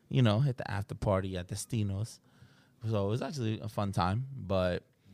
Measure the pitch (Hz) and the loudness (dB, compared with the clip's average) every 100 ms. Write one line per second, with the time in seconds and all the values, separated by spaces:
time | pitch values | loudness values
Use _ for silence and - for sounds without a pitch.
0 | - 135 117 104 143 120 - 101 101 - | -2 4 6 6 2 0 -4 -6 -6 -4
1 | 113 95 95 90 90 101 - 117 101 98 | 0 2 0 -4 -6 -8 -4 -2 0 -2
2 | 110 - _ _ - - _ _ 110 110 | -4 -8 _ _ -20 -20 _ _ -2 0
3 | 98 113 262 151 110 110 107 - 101 98 | 0 0 -4 -4 -2 -2 -4 -2 -2 2
4 | 90 104 131 135 95 95 90 90 - _ | 2 2 -2 -8 -2 2 2 0 -6 _
5 | - | -20